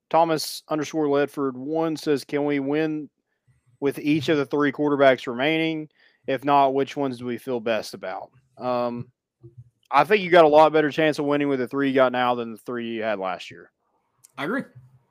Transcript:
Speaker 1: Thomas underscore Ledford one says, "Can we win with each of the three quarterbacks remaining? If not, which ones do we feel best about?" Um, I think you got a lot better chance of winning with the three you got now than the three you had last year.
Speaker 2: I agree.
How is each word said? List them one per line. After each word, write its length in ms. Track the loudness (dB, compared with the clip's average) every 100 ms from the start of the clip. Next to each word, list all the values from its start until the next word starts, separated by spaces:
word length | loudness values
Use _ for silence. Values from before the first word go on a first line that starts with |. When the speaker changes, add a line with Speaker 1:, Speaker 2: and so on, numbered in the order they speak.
| -2
Speaker 1:
Thomas 540 | 2 2 0 -4 -10 -6
underscore 380 | -6 -4 -2 0
Ledford 460 | 0 0 -2 -6
one 420 | -6 -6 -4 -4 -4
says, 280 | -2 -2
"Can 200 | -2 -4
we 140 | -2 -2
win 500 | -2 -2 -2 -4 -10 _ _ _ _ _ _ -4
with 180 | -4 -2
each 300 | 0 0 0
of 100 | 0
the 80 | 0
three 260 | 0 0
quarterbacks 540 | 0 -2 4 4 4 -2
remaining? 640 | -2 -2 0 -2 -4 -10 _ _ _ -6
If 180 | -4
not, 300 | 2 4 4
which 220 | 2 -2 -4
ones 220 | -6 -6
do 80 | -8
we 120 | -8
feel 220 | -6 -4
best 340 | -2 -4 -4
about?" 360 | -12 -12 -12 -14 _ _ -10
Um, 540 | -4 -2 -4 -6 -14 _ _ _ -20 -20 -20 _ 0
I 120 | 2
think 180 | 4 2
you 80 | 6
got 140 | 6
a 40 | 8
lot 240 | 8 6
better 180 | 4 0
chance 280 | 0 0 0
of 60 | -2
winning 220 | 0 0
with 120 | -2
the 80 | -4
three 200 | -2 0
you 40 |
got 160 | 4 2
now 220 | 2 0
than 160 | 0 -4
the 60 | -12
three 300 | -10 -8 -6
you 140 | -6
had 140 | -4 -4
last 300 | -4 -8 -12
year. 180 | -20 -20 _ _ _ _ _ _ -10
Speaker 2:
I 80 |
agree. 180 | -6 -6 -8 -16 -20 _ _